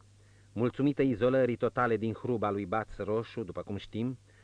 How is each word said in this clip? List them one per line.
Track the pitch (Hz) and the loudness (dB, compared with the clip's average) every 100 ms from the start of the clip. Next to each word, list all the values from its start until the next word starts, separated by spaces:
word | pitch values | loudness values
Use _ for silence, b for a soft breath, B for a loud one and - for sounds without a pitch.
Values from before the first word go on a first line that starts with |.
| - - b b b | -20 -20 b b b
Mulțumită | 101 120 - 139 143 | -2 0 2 0 2
izolării | 139 107 123 131 123 117 | 2 4 4 4 4 2
totale | 120 - 120 110 | 0 2 2 2
din | 113 | 0
hruba | 107 120 117 104 | -2 -2 0 0
lui | 101 95 | -2 -2
Baț | 110 107 - | -2 -4 -6
Roșu, | 98 110 117 - | -2 -2 -2 -6
după | 98 87 | -8 -8
cum | 87 101 | -8 -8
știm, | - 107 120 127 - b | -6 -4 -4 -6 -12 b